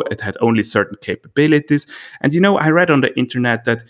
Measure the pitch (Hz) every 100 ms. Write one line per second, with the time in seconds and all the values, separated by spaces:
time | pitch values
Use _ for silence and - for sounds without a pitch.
0 | - 107 98 - 117 113 101 110 98 101
1 | - 92 - - 151 151 147 147 - -
2 | - - - 160 196 202 156 160 175 143
3 | 131 - 123 127 123 113 117 117 117